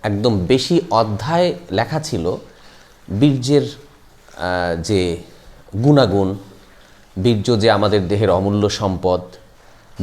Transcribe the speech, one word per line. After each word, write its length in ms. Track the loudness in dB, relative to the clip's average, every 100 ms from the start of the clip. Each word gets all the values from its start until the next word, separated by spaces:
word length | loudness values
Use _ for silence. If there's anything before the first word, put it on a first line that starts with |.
একদম 360 | -4 0 0 0
বেশি 420 | 2 0 2 0 2
অধ্যায় 640 | 0 0 -2 -4 0 0 -2 -4
লেখা 300 | -4 -2 -4
ছিল 360 | -6 -4 -4 -6 -10 -20 -20 -20 -20 -20 -10 0
বীর্যের, 420 | 2 2 0 0
আহ, 1200 | 0 -10 -20 -20 -20 _ -20 -10 -4 -2 -2 -4
যে 340 | -2 0 0 -4 -10 -20 -20 -20 -12 -2
গুণাগুণ, 520 | 4 4 4 2 0 -4 -12 -20 -20 -20 -20 -20 -16 -2
বীর্য 380 | 0 0 0 2
যে 100 | 2
আমাদের 380 | 2 2 0 0
দেহের 220 | 0 2
অমূল্য 400 | 2 2 0 0
সম্পদ, 500 | 0 -4 -2 -2 -2 -4 -20 -20 -20 -20 -20 -20 -6